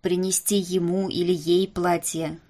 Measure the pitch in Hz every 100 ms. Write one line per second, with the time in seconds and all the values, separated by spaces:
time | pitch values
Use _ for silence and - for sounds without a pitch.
0 | 180 180 190 190 - 202 175 180 170 185
1 | 190 - 175 180 151 175 190 - 175 170
2 | - 160 156 165 _